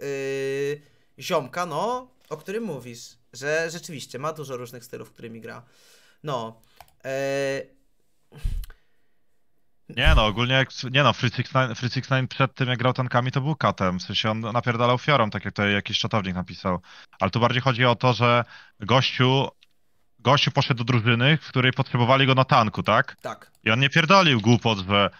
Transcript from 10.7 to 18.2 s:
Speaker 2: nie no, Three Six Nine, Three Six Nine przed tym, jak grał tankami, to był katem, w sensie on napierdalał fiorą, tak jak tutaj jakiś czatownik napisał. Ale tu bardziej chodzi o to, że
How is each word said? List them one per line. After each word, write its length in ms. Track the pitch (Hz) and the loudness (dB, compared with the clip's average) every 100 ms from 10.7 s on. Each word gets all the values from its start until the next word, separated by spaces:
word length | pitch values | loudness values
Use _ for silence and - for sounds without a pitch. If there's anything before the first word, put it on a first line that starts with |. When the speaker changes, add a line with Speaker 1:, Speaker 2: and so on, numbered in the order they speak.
| - 135 | -4 -2
Speaker 2:
nie 120 | 135 | 2
no, 100 | 139 | 4
Three 180 | 107 123 - | 2 0 -2
Six 180 | 120 | -2
Nine, 220 | 135 131 107 | 0 0 -2
Three 140 | 123 | -4
Six 200 | 127 123 | -4 -2
Nine 180 | 131 127 | -2 -2
przed 280 | - 135 - | -2 -2 -2
tym, 140 | 127 | -4
jak 100 | 123 | 0
grał 140 | 120 | 0
tankami, 380 | 127 127 127 127 | 0 0 0 0
to 100 | 139 | -2
był 140 | 135 156 | -2 0
katem, 440 | 107 95 95 90 | 0 0 0 -2
w 40 | |
sensie 280 | - 98 113 | -4 -4 -2
on 80 | 110 | -2
napierdalał 560 | 113 120 123 113 120 123 | -4 -2 -2 2 2 2
fiorą, 320 | - 143 110 | 2 2 2
tak 160 | 101 98 | -2 -6
jak 80 | |
tutaj 200 | - 101 | -2 0
jakiś 260 | 101 - 104 | 0 -2 -4
czatownik 360 | 107 113 92 90 | -2 -2 -2 -6
napisał. 440 | 90 90 98 90 - - - - | -8 -6 -4 -4 -6 -20 -20 -4
Ale 120 | 95 | -2
tu 80 | 117 | 2
bardziej 220 | 117 120 | 2 2
chodzi 240 | 127 117 127 | -2 2 2
o 100 | 117 | 2
to, 180 | 127 | 2
że 320 | 107 | 2